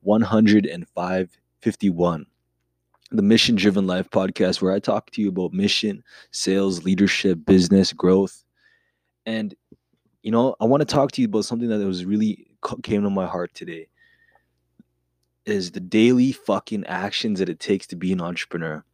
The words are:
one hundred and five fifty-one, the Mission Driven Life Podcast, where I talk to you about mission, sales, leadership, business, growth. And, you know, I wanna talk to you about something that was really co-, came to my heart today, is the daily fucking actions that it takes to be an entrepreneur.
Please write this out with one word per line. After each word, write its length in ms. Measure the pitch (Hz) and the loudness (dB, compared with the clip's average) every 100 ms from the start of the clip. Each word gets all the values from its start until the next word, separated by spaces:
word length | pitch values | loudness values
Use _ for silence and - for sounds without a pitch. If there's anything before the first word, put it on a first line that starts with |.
one 180 | 92 107 | 2 2
hundred 440 | 107 110 110 104 | 4 4 6 4
and 240 | 95 85 85 | 2 -8 -10
five 460 | - 90 92 92 _ _ _ | -8 -4 -2 -4 _ _ _
fifty-one, 640 | 117 - 101 85 87 82 - _ _ _ _ _ _ _ _ | -6 0 -2 2 0 -2 -10 _ _ _ _ _ _ _ _
the 100 | 113 | 0
Mission 360 | 101 113 - 110 | 2 4 2 2
Driven 280 | 101 98 | 2 2
Life 240 | 95 92 92 | 0 -2 -2
Podcast, 520 | 95 95 - 92 92 | -2 -2 -2 -2 0
where 100 | 95 | -2
I 60 | 95 | -2
talk 320 | - 107 _ | -2 -4 _
to 100 | - | -4
you 80 | 104 | -4
about 240 | 92 90 | -2 -4
mission, 520 | 92 101 - 110 101 _ - _ | -2 0 0 -2 -6 _ -20 _
sales, 540 | - - 95 98 90 | -8 -2 0 0 -2
leadership, 600 | 87 95 98 - 98 87 - | -2 2 2 2 0 -2 4
business, 460 | 95 85 98 92 | 4 6 4 4
growth. 520 | - 90 95 95 - _ _ _ _ _ _ _ _ - | 2 2 4 2 -6 _ _ _ _ _ _ _ _ -8
And, 300 | - 214 - _ - _ _ _ _ | -6 -8 -12 _ -20 _ _ _ _
you 80 | 110 | -2
know, 240 | 117 131 - | 2 0 0
I 60 | 113 | 2
wanna 180 | 139 | 2
talk 260 | 147 151 139 | 2 0 0
to 100 | - | 0
you 60 | 117 | 0
about 200 | 107 104 | 0 -2
something 220 | 117 117 | -4 -2
that 160 | 107 | -2
was 200 | 98 92 | -2 -4
really 420 | 92 104 110 101 _ _ | -2 0 0 -4 _ _
co-, 160 | - 120 | -12 -10
came 260 | 117 107 | -4 -2
to 80 | 101 | 0
my 160 | 98 90 | -2 -4
heart 260 | 90 87 | -6 -10
today, 340 | - 87 82 80 _ _ _ _ _ _ _ _ _ _ _ _ _ _ _ - | -12 -16 -16 -18 _ _ _ _ _ _ _ _ _ _ _ _ _ _ _ -4
is 260 | 104 87 | -4 -4
the 80 | 87 | -10
daily 500 | 90 107 117 127 131 | -2 4 4 4 2
fucking 560 | 127 - 104 - 104 - | -2 -4 -4 -4 -10 -8
actions 540 | 92 98 - 113 95 | -8 -6 -6 -4 -2
that 80 | 90 | -4
it 100 | 80 | -4
takes 300 | - 98 - | -4 -4 -4
to 80 | 87 | -8
be 160 | 92 | -4
an 80 | 92 | -4
entrepreneur. 640 | 85 87 - 85 80 76 - | -4 -8 -10 -8 -8 -10 -14